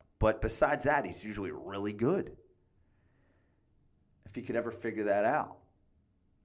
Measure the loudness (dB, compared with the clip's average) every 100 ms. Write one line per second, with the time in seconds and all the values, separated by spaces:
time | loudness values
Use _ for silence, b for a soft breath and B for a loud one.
0 | _ 2 2 4 0 2 4 4 2 2
1 | 0 -6 -8 -6 -6 -6 -6 -4 -4 0
2 | 0 0 -2 -12 -20 _ _ _ _ _
3 | _ _ _ _ _ _ _ _ _ _
4 | _ _ -16 -12 -4 -4 -4 -4 -4 0
5 | 2 4 4 2 -2 -10 _ _ _ _
6 | _ _ _ _